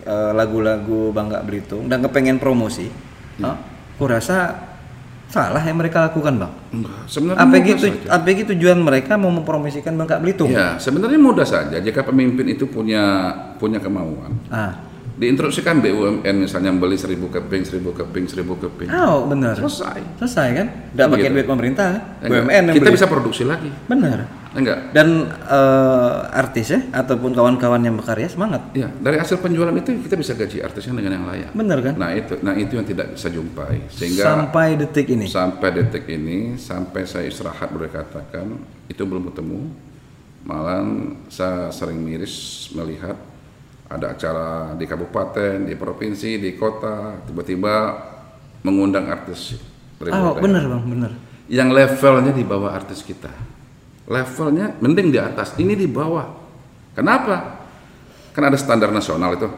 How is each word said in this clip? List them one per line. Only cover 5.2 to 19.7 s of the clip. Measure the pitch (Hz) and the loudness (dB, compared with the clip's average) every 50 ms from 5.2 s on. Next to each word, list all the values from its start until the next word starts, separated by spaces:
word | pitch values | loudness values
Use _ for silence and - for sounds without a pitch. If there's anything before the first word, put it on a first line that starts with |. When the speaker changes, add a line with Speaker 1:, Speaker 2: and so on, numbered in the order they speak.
| - | -16
Speaker 1:
salah | - - - 131 90 104 147 | -4 -2 0 0 2 0 0
yang | 160 160 160 | 0 0 0
mereka | 165 160 160 165 170 160 | 0 0 2 2 2 2
lakukan, | 160 160 160 147 151 135 | 2 2 0 2 2 2
Bang. | 107 92 82 69 - - - | 0 -2 -4 -8 -12 -14 -8
Speaker 2:
Enggak, | - 117 110 - - - - | -8 -6 -6 -6 -8 -12 -12
sebenarnya | - - 143 147 175 185 - | -8 -4 -2 0 2 4 6
Speaker 1:
Apa | - - | 8 10
Speaker 2:
mudah | - 185 180 | 10 10 8
Speaker 1:
gitu, | 202 202 - 208 202 | 6 6 4 4 2
Speaker 2:
saja. | - - - - 170 | 2 -2 0 2 2
Speaker 1:
apa | 175 160 185 | 4 4 4
gitu | 190 196 220 220 202 | 4 4 2 0 2
tujuan | 165 170 180 180 175 | 4 6 6 6 6
mereka | 170 151 135 135 131 - 214 | 6 4 4 2 2 2 2
mau | 208 196 180 | 2 4 2
mempromosikan | 175 170 156 156 156 147 147 147 139 147 143 165 160 | 2 0 0 -2 -2 -2 -2 -4 -6 -6 -4 -4 -4
Bangka | 160 160 160 156 | -2 -2 0 0
Belitung? | - 160 180 190 175 156 | 0 0 0 2 2 2
Speaker 2:
Ya, | 131 127 107 92 87 85 | 2 4 4 2 2 0
sebenarnya | 85 - 135 131 170 208 240 285 | -2 -2 0 0 2 2 4 6
mudah | 311 285 262 220 135 - | 8 8 8 8 6 4
saja | - - 82 73 71 78 | 2 2 0 0 -2 -4
jika | 80 92 110 107 135 | -2 -2 0 0 0
pemimpin | 135 - 131 131 127 127 120 127 117 | 0 2 4 4 4 4 2 2 0
itu | 87 - - 139 | 0 0 -2 -2
punya, | - - 110 110 110 110 107 104 101 98 95 92 92 - - - - - | -4 -2 -2 -2 0 2 2 4 4 2 2 0 -2 -4 -6 -10 -14 -6
punya | - - 107 110 | -4 -2 -2 0
kemauan. | - - 92 98 92 85 80 76 67 - - 123 110 - | -2 -2 -2 -2 -2 -2 -4 -6 -8 -6 -6 -6 -6 -6
Speaker 1:
Ah. | - 120 113 104 95 87 - - - - - - 120 - | -6 -4 -4 -4 -4 -6 -8 -12 -16 -16 -14 -12 -12 -4
Speaker 2:
Diinstruksikan | - 117 120 135 135 156 143 139 - - 170 165 147 | 0 2 2 4 2 2 0 -2 0 0 2 4 4
B | 110 101 | 4 4
U | 95 107 104 | 2 2 2
M | 101 104 - | 2 0 0
N | - 98 98 98 95 | 0 2 2 2 2
misalnya | 90 - 92 95 95 | 0 0 0 0 2
membeli | 92 90 90 90 95 | 2 2 2 2 2
seribu | 92 92 92 90 87 92 | 0 -2 -4 -4 -4 -4
keping, | 87 - 90 - - 98 95 90 | -4 -4 -6 -4 -2 -2 -4 -2
seribu | - - 92 87 90 | -4 -4 -4 -4 -6
keping, | 87 - 85 - - 95 90 90 | -6 -6 -8 -6 -4 -4 -6 -4
seribu | - 92 87 90 92 | -4 -6 -6 -6 -6
keping. | 85 92 87 - - 87 | -6 -6 -8 -8 -8 -6
Speaker 1:
Oh, | 90 - 359 359 233 160 139 - | -4 0 2 4 4 4 2 2
benar. | 143 143 139 131 117 107 | 0 0 2 2 0 0
Speaker 2:
Selesai. | 98 254 294 | 0 -2 -4